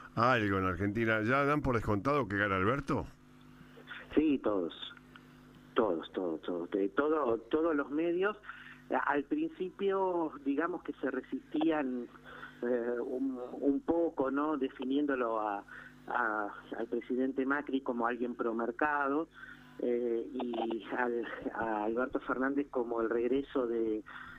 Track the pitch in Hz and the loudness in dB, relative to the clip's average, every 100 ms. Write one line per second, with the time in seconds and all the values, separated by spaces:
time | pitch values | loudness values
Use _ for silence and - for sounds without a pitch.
0 | - - 120 123 104 98 92 90 101 104 | -8 2 4 4 4 2 2 0 0 2
1 | 113 110 107 135 143 147 135 117 110 101 | 2 2 2 2 4 2 2 2 2 2
2 | 131 147 107 98 104 95 95 139 - 131 | 2 2 2 2 2 4 4 2 0 0
3 | - - - - - - - - - - | -2 -10 -20 -20 -20 -20 -20 -20 -16 -16
4 | - - 156 135 117 101 82 - - - | 0 4 4 4 2 0 -2 -6 -14 -16
5 | - - - - - - - - 107 82 | -20 -20 -20 -20 -20 -20 -4 0 2 0
6 | - - 90 80 - 87 85 101 98 - | -4 -4 -2 -4 -4 -4 -2 0 0 2
7 | 147 156 131 113 - 156 170 147 131 147 | 2 2 2 0 0 2 2 2 0 -2
8 | 170 175 196 208 - - - - - 131 | 0 2 0 -2 -10 -16 -18 -16 -4 -2
9 | 135 143 139 151 160 - 185 - 196 190 | 0 0 0 -2 -2 -4 -6 -2 0 2
10 | 190 175 165 - 139 139 170 170 - - | 2 2 -2 -2 -2 0 0 -2 -6 -4
11 | 135 131 - - - 151 160 156 135 123 | -4 -2 -4 -8 -4 0 2 2 0 -2
12 | 120 - - - - - 120 123 120 120 | -6 -14 -18 -16 -16 -4 0 0 0 -2
13 | - 127 135 127 123 - 143 139 151 165 | -2 -2 -2 -2 -8 0 2 2 2 2
14 | 165 160 135 139 151 151 131 - 127 139 | 2 2 0 0 0 0 -2 -2 -2 2
15 | 147 131 117 110 107 101 - - - - | 2 2 0 0 0 -2 -6 -16 -16 -14
16 | - 120 117 107 104 - - 127 113 120 | -4 0 2 0 -2 -6 -10 -6 -4 -4
17 | - 123 135 135 131 143 143 131 131 120 | -2 0 0 0 0 0 0 -2 -2 0
18 | 117 120 120 120 120 113 117 117 151 147 | 0 0 -4 -2 -2 0 -2 0 0 2
19 | 139 143 165 - - - - - 123 120 | 2 0 -2 -8 -18 -18 -16 -4 0 2
20 | 120 117 - 127 123 113 113 110 - 127 | 2 0 -2 -4 -4 -2 -2 -4 -4 0
21 | 123 120 107 - 123 - 113 107 107 113 | 0 0 -4 -6 -6 -2 -2 0 0 0
22 | 131 131 - 127 131 139 143 131 117 117 | -2 -2 -2 0 0 0 -2 -2 0 0
23 | 113 117 120 135 139 143 120 117 110 107 | 2 2 2 0 0 0 0 2 0 0
24 | - - - | -4 -14 -16